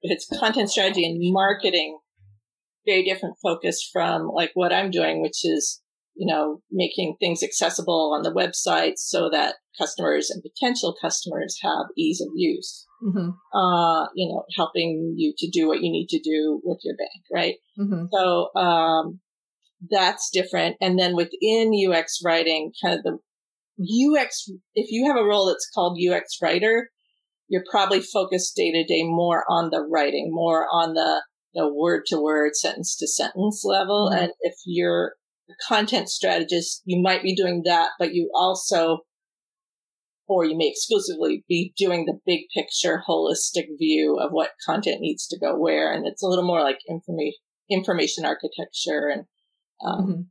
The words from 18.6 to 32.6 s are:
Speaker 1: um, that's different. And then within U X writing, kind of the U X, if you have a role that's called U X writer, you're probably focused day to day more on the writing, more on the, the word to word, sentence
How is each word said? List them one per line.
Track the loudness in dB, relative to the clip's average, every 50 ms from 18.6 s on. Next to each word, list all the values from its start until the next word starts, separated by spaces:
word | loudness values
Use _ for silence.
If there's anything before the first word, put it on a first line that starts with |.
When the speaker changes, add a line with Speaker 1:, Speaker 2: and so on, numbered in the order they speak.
Speaker 1:
um, | 2 4 4 4 4 4 2 2 0 -2 -8 -14 _ _ _ _ _ _ _ _ _ _ _ _ -6 -2
that's | 2 2 2 2 0 -2 -6 -2
different. | -2 -2 -2 0 0 0 0 0 -2 -2
And | 0 2 2 2
then | 2 2 2
within | 0 0 -2 -2 0 2 2 4 4 4 4 4
U | 4 4 4 2
X | 2 0 -2 -6 -4 0
writing, | 2 2 2 2 2 0 0 -2 -6 -8 -4 -2
kind | -2 -2 0
of | -2
the | -4 -6 -6 _ _ _ _ _ _ _ _ _ _ _ -8
U | -4 0 2 4 6 6 6
X, | 4 2 0 -4 -10 -10 -10 -14 -18 _ _ _
if | -2 -2 0
you | 0 0 2 2
have | 4 4
a | 4
role | 4 4 4 4 4
that's | 2 0 -4 -6 -2
called | 0 0 0 2 2
U | 2 2 2
X | 2 -2 -4 -8 -2 0
writer, | 0 2 2 2 4 2 2 0 -4 _ _ _ _ _ _ _ _ _ _ _ _
you're | -2 -2 -2 0
probably | 2 2 4 4 4 2
focused | 0 0 -2 -2 0 0 0 -2 -2 -2 -2
day | 0 0 2
to | 2 0 0
day | 2 2 0 2
more | 2 2 2 2 4 2 2 2 2
on | 2 2 2 0
the | 0 -2
writing, | -2 0 0 2 2 2 0 -2 -2 -2
more | -2 0 2 2 2 2 2 2
on | 2 2 2 2 0
the, | 0 2 2 0 0 -2 _ _ _ _ _ _
the | -2 -2 0 0
word | 2 2 2 2 0 0 -2
to | -2 0
word, | 2 2 2 2 2 2 0
sentence | 0